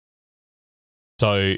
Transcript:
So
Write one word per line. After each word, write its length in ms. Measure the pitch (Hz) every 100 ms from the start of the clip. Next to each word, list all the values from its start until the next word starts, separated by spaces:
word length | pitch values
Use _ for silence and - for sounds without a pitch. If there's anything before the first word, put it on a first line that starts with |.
| _ _ _ _ _ _ _ _ _ _ _ -
So 360 | 107 101 95